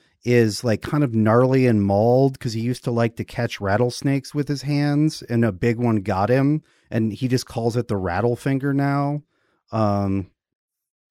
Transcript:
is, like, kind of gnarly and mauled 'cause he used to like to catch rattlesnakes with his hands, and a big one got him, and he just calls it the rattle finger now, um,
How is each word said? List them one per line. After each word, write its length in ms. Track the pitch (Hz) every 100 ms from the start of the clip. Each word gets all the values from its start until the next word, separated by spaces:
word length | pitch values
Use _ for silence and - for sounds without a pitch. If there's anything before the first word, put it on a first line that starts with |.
| _ _ 120
is, 380 | 120 110 98
like, 180 | 120 104
kind 220 | - 151
of 120 | 139 113
gnarly 500 | 107 117 127 131 127
and 160 | 107
mauled 560 | 98 98 117 127 135 131
'cause 140 | 123
he 60 | 110
used 220 | 120 123
to 80 | 135
like 240 | 117 117 -
to 80 |
catch 380 | - - 117 -
rattlesnakes 760 | 101 107 123 - 143 139 - 147
with 120 | 143
his 140 | -
hands, 580 | 139 143 147 143 156 -
and 220 | - 117 117
a 60 |
big 260 | 92 120 117
one 200 | 120 110
got 280 | 95 92 104
him, 320 | 131 139 151 - _ _
and 220 | 113 110
he 140 | 107 127
just 180 | 123 -
calls 320 | 120 113 120
it 100 | 113
the 100 | 101
rattle 380 | 92 90 120 117
finger 380 | 143 135 139
now, 500 | 139 139 143 143 147 - _ _ _ _
um, 580 | 110 107 101 98 98 95 _ _ _ _ _ _ _ _